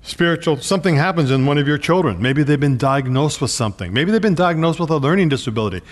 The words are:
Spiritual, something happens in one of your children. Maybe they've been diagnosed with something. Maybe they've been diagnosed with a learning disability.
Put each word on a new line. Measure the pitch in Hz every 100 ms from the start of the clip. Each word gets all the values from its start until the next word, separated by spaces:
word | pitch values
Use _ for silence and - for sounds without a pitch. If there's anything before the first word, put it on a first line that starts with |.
Spiritual, | - - 170 165 170 143
something | - 190 185 151
happens | 165 170 139
in | 135 135
one | 143
of | 143
your | 147
children. | - 175 160 90
Maybe | 120 135
they've | 143 147
been | 143 127
diagnosed | 139 135 127 131 151 -
with | 127
something. | - 110 98 90
Maybe | 104 165
they've | 220
been | 214 165
diagnosed | 180 165 165 165
with | 165
a | 156
learning | 139 185 175
disability. | 139 - 110 107 90 -